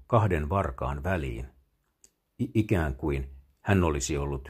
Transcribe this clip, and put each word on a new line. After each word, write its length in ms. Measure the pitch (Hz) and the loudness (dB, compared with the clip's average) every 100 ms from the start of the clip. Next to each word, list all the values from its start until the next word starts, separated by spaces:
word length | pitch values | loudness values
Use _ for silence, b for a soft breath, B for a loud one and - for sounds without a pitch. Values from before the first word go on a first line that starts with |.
| - | 0
kahden 420 | 113 104 82 73 | 2 4 2 0
varkaan 540 | 98 78 65 64 71 | 0 -2 -4 -6 -4
väliin, 440 | 87 92 67 57 67 - _ _ _ _ _ _ _ - | -2 -2 -2 -6 -10 -16 _ _ _ _ _ _ _ -6
i-, 120 | 120 | -2
ikään 420 | 113 107 92 78 69 | 0 2 2 0 -2
kuin 340 | 78 69 67 - - _ | -2 -2 -4 -12 -20 _
hän 220 | - 95 | 2 4
olisi 340 | 85 73 - 73 | 4 0 -2 -2
ollut 320 | 71 69 - | -2 -6 -10